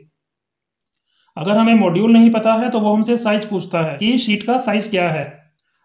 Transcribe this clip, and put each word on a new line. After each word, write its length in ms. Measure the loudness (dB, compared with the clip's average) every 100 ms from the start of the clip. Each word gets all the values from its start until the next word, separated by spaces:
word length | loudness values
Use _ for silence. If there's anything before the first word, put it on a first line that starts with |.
| _ _ _ _ _ _ _ _ _ _ _ _ _ -8
अगर 140 | 0
हमें 200 | 2 4 4
मॉड्यूल 360 | 2 0 4
नहीं 160 | 6 6
पता 220 | 4 0 0
है 140 | 0
तो 100 | -2
वो 140 | 0
हमसे 220 | 0 0 -2
साइज 280 | 0 -2 -4
पूछता 360 | -8 -4 -4
है 160 | -4 -4
कि 200 | -2 0
शीट 240 | 0 -2
का 140 | 0 -2
साइज 300 | 0 -2 -2
क्या 200 | -2 -2
है। 140 | -4 -8 -14 _ _ _ _